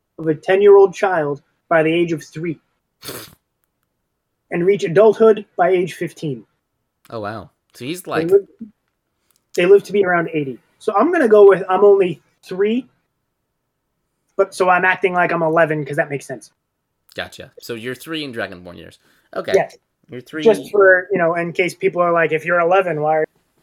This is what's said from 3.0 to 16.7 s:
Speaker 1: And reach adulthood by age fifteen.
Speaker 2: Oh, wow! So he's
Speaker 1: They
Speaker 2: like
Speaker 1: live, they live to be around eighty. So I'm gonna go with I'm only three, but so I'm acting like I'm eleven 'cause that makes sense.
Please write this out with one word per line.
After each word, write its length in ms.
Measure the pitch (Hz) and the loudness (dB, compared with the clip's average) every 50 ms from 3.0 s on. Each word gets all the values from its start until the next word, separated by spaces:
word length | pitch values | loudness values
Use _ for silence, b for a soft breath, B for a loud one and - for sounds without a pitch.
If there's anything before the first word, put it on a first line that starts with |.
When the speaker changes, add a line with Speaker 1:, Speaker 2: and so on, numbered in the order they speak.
| - - - - - - - _ _ _ _ _ _ _ _ _ _ _ _ _ _ _ _ _ _ _ _ _ _ - | -18 -16 -16 -16 -18 -20 -20 _ _ _ _ _ _ _ _ _ _ _ _ _ _ _ _ _ _ _ _ _ _ -8
Speaker 1:
And 140 | - 175 170 | -6 -2 0
reach 180 | 190 202 - - | 0 0 0 -2
adulthood 600 | - 160 190 220 220 202 - 220 220 214 214 208 _ _ - | 0 2 4 4 4 4 4 4 4 4 2 -2 _ _ -2
by 120 | 180 185 | 0 0
age 240 | 190 180 185 165 - | 2 0 -2 -2 -6
fifteen. 520 | - 185 160 - - - 156 131 113 101 _ _ _ _ _ _ _ _ _ _ _ _ _ | -8 -10 -10 -10 -10 -10 -8 -8 -10 -12 _ _ _ _ _ _ _ _ _ _ _ _ _
Speaker 2:
Oh, 100 | 117 113 | -14 -12
wow! 300 | 104 101 110 107 90 - _ _ _ _ _ | -10 -10 -10 -12 -14 -18 _ _ _ _ _
So 100 | - 120 | -14 -12
he's 160 | 135 170 180 - | -12 -12 -12 -10
Speaker 1:
They 80 | 165 | -8
Speaker 2:
like 180 | 139 165 160 170 | -6 -4 0 2
Speaker 1:
live, 180 | 190 202 - - _ - 226 208 _ _ _ _ _ _ _ _ _ _ _ _ _ _ _ _ - | 2 0 0 -2 _ -20 -20 -20 _ _ _ _ _ _ _ _ _ _ _ _ _ _ _ _ -4
they 100 | - 175 | -2 2
live 180 | 175 202 202 - | 4 4 4 4
to 80 | - 180 | 2 -2
be 100 | 208 190 | -2 0
around 240 | 180 180 170 165 165 165 | 0 0 -2 -2 -4 -6
eighty. 260 | 156 143 135 123 - _ _ _ _ | -6 -6 -6 -10 -12 _ _ _ _
So 140 | - - 214 196 | -8 -4 0 0
I'm 140 | 240 330 | 0 0
gonna 160 | 370 339 277 220 | 0 0 2 4
go 200 | 208 208 202 202 | 6 6 8 8
with 140 | 190 175 190 - | 6 4 2 -2
I'm 140 | 185 185 202 | 0 2 4
only 380 | 202 196 196 190 180 156 - _ _ _ _ _ | 4 4 4 2 0 -4 -8 _ _ _ _ _
three, 440 | - 185 185 202 214 226 254 247 _ _ _ _ _ _ _ _ _ _ _ _ _ _ _ _ _ _ _ _ _ _ _ _ _ _ _ _ _ _ - | -12 -6 -4 -4 -2 -2 -4 -6 _ _ _ _ _ _ _ _ _ _ _ _ _ _ _ _ _ _ _ _ _ _ _ _ _ _ _ _ _ _ -4
but 160 | 196 196 - | -4 -4 -4
so 140 | - 190 180 | -2 0 2
I'm 160 | 180 180 180 | 2 2 2
acting 280 | 185 180 170 - 185 180 | 0 0 0 -2 -2 0
like 180 | 180 175 165 170 | 0 -2 -2 -2
I'm 80 | 170 165 | -2 -2
eleven 400 | 160 160 170 165 151 156 151 147 | 0 2 2 2 0 0 -4 -6
'cause 120 | 147 147 143 | -6 -6 -6
that 120 | 131 - | -6 -6
makes 160 | 143 135 - | -8 -12 -12
sense. 260 | - 131 110 - - _ _ _ _ | -12 -16 -16 -18 -20 _ _ _ _